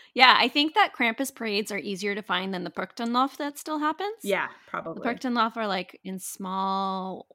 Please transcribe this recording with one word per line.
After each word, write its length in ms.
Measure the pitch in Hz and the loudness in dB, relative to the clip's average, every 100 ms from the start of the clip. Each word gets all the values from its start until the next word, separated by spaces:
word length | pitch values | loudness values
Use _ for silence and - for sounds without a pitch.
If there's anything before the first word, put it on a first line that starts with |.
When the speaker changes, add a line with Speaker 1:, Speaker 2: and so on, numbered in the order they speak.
| - | -6
Speaker 1:
Yeah, 220 | - 254 214 | 6 8 8
I 100 | 240 | 6
think 260 | 294 302 | 4 2
that 180 | 427 370 | 4 4
Krampus 400 | - 233 226 269 | 4 0 0 -4
parades 380 | - 226 202 208 | -4 -2 -2 -2
are 60 | 202 | -4
easier 360 | 147 190 202 | -4 -4 -4
to 60 | 202 | -4
find 300 | 196 180 190 | -2 -2 -2
than 120 | 185 | -4
the 60 | 180 | -6
Perchtenlauf 680 | - 185 - 233 247 269 - | -6 -8 -6 -2 0 0 -2
that 200 | 285 285 | -8 -6
still 200 | - 311 | -6 -2
happens. 380 | 302 311 403 440 | -2 -2 -6 -6
Speaker 2:
Yeah, 260 | 196 185 135 | -2 0 -2
Speaker 1:
The 220 | - - | -6 -10
Speaker 2:
probably. 380 | 170 165 160 247 | -8 -8 -6 -4
Speaker 1:
Perchtenlauf 480 | 233 254 240 226 233 | -4 -2 0 0 0
are, 100 | 214 | -2
like, 320 | 190 185 - | -2 -6 -12
in 140 | 190 190 | -10 -10
small 1080 | - - 190 190 190 196 196 190 185 185 - | -10 -10 -6 -4 -2 -2 -2 -4 -6 -10 -14